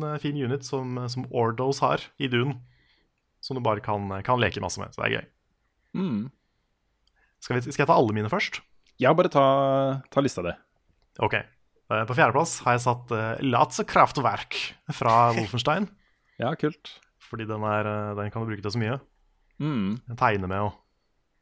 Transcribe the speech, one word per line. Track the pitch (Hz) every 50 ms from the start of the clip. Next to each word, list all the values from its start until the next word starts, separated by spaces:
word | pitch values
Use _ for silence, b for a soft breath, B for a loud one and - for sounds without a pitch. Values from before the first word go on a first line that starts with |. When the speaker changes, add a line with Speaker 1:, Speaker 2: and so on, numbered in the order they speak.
| 151
Speaker 1:
eh, | 151 151 147
fin | - 151 143
unit | 147 135 117 131 139 123
som, | - - 135 131 127 123 123
eh, | 123 120
som | 123 127 127 -
Ordos | - 123 117 113 117 117 127 135 135 -
har | - 131 143 - - - _ -
i | 143 131
Dune, | 123 120 120 143 139 - - - _ _ _ _ _ _ _ _ _ _ _ _ _ _ -
som | - 135
du | 131 120
bare | 120 107 104 -
kan, | - 104 104 101 98 98
eh, | 95 95
kan | - 127 123
leke | 117 101 101 101 95
masse | 95 - 98
med, | 98 - -
så | - -
det | 110 113
er | 110
gøy. | - - _ _ _ _ _ _ _ _ _ _ _ _ -
Speaker 2:
Mm. | - 190 180 123 101 110 139 - _ _ _ _ _ _ _ _ _ _ _ _ _ _ _ _ _ _ _ _ _ -
Speaker 1:
Skal | - 127 123
vi, | 123 156 139
skal | - 147
jeg | 147 170
ta | 175
alle | 139 110 107
mine | 107 107 107 165
først? | 202 - - - - - _ _ _ _ _ _ -
Speaker 2:
Ja, | 127 127 160
bare | 165 180 175
ta, | - 147 139 135 135 139 139 139 135 135 135 135 135 135 131 -
ta | - 139
lista | 143 127 - - 87
di. | 85 85 - _ _ _ _ _ _ _ _ _ _ _ -
Speaker 1:
Ok. | 117 104 113
Eh, | 107 - - _ _ _ _ _ _ _ - 110 107 110 107
på | 123
fjerdeplass | 139 156 120 110 139 170 165 - - -
har | 127 123
jeg | 120
satt, | 120 127 120 120 - - 120
eh, | 110 110 110 113 - -
Latze | 135 120 120 151 147 - - 208
Kraftwerk | - - 185 - - - - 127 113 101 101 - - - - - - - - _ -
fra | 147 - - 120 113 117 120 120
Speaker 2:
<laughs> | 117
Speaker 1:
Wolfenstein. | 113 113 104 120 120 120 147 151 185 208 - - _ _ _ _ _ _ _ _ -
Speaker 2:
Ja, | 113 123 160
kult. | - - - - - - - - - _ _ _ _
Speaker 1:
Fordi | - - - 113 110
den | 107 110 107 107
er, | 107 104 107 104
eh, | 107 104 104 104 104 104
den | 101 101 104 -
kan | 117 113
du | 113
bruke | 107 98 98
til | 104 101
så | 120
mye. | 110 107 127 135 - _ _ _ _ _ _ _ _ _ _ -
Speaker 2:
Mm. | 143 156 147 120 98 95 107 123 - -
Speaker 1:
Den | 117
tegner | - 131 120 107 98 95 90
med | 92 98
og | 104 104 - - _ _ _ _ _ _ _ _ _ _ _ _